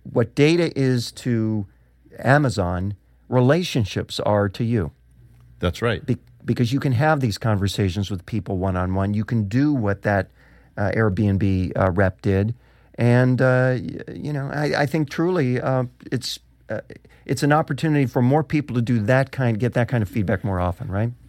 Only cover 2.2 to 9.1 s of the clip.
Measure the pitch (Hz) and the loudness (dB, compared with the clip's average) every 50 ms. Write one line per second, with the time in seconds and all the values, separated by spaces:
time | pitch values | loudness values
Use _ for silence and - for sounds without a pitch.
2.2 | - 117 135 147 151 127 95 101 92 87 90 90 92 101 101 - _ _ _ _ | 2 4 4 4 4 2 0 0 -2 -2 -2 -2 -4 -6 -6 -10 _ _ _ _
3.2 | _ - 117 127 123 127 147 175 185 - - 143 104 - - - - - - - | _ -2 2 4 4 4 4 2 0 -2 -2 -2 -2 -2 -2 -6 -6 -6 -6 -4
4.2 | - - 104 104 101 101 - - 123 113 120 110 85 71 - _ _ _ _ - | -2 0 2 2 2 0 -2 -4 -2 0 0 0 -2 -4 -6 _ _ _ _ -20
5.2 | - - _ - - - - - - 90 85 - - 120 107 82 - - 120 - | -20 -20 _ -20 -20 -20 -10 -4 -4 -4 -2 -2 -2 -2 -2 -2 -4 -4 -4 -6
6.2 | - - - - - - 120 - 123 113 135 139 - 143 127 110 151 156 156 147 | -6 -16 -20 -10 -6 -4 -2 0 0 0 0 0 0 0 0 2 2 2 2 2
7.2 | 135 113 98 - - 117 107 98 98 98 - - 104 95 87 104 98 87 104 90 | 0 -2 -2 -2 -2 0 0 0 0 -2 0 0 -2 0 0 -2 -4 -4 -6 -8
8.2 | - - - 107 92 - 104 90 90 95 90 90 92 92 92 95 95 98 | -8 -6 -6 -6 -4 -4 -4 -2 -2 -2 -2 -2 -2 -2 -2 -2 -2 0